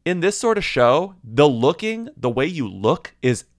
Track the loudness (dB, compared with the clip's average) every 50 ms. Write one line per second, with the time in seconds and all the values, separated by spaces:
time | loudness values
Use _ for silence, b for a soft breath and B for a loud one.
0 | -4 -4 -2 0 0 -2 -2 0 0 0 0 0 -2 -2 0 2 4 4 4 2
1 | 0 -4 -8 _ -18 -4 2 4 4 4 4 2 2 0 0 0 -4 -6 -6 -6
2 | -10 -14 -10 -6 -4 -2 0 0 -2 -2 -2 -6 -6 -8 -6 -2 0 0 0 0
3 | -4 -12 _ _ -2 -2 -2 -2 -6 _ _